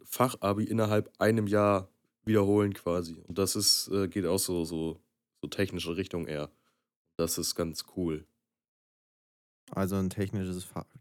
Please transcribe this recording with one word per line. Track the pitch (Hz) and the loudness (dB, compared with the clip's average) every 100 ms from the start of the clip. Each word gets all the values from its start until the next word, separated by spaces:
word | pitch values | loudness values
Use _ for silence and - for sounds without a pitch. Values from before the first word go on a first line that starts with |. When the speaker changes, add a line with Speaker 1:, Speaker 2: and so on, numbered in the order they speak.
| - | -6
Speaker 1:
Fachabi | - 127 123 98 101 | 0 0 0 0 0
innerhalb | 113 113 107 107 - - | 0 0 2 0 0 2
einem | 104 110 104 | 4 4 4
Jahr | 104 104 98 92 _ _ _ 110 | 4 4 2 -2 _ _ _ 2
wiederholen | 107 98 104 101 | 4 6 4 4
quasi. | 98 87 90 85 82 - | 0 -2 -2 -4 -10 -8
Und | 87 | -2
das | 95 110 | 0 2
ist, | 101 - - | 2 2 2
äh, | 98 92 | 0 0
geht | 101 85 | 0 0
auch | 95 | 0
so, | - 87 | 0 -2
so, | 82 82 80 80 _ _ _ _ | -2 -2 -4 -6 _ _ _ _
so | - | -8
technische | - 95 90 85 85 | -4 -4 -4 -6 -6
Richtung | 92 87 80 | -6 -6 -6
eher. | 76 73 _ _ _ _ _ _ - | -6 -8 _ _ _ _ _ _ -4
Das | 82 - | -2 -2
ist | 80 - | -4 -2
ganz | 82 78 - - | -4 -6 -10 -4
cool. | 85 78 - _ _ _ _ _ _ _ _ _ _ _ _ _ - | -4 -4 -10 _ _ _ _ _ _ _ _ _ _ _ _ _ -10
Speaker 2:
Also | 95 95 98 | -4 0 0
ein | 95 | -2
technisches | 104 95 101 92 90 | -2 -4 -4 -4 -6
Fa-, | - - - - | -10 -12 -14 -18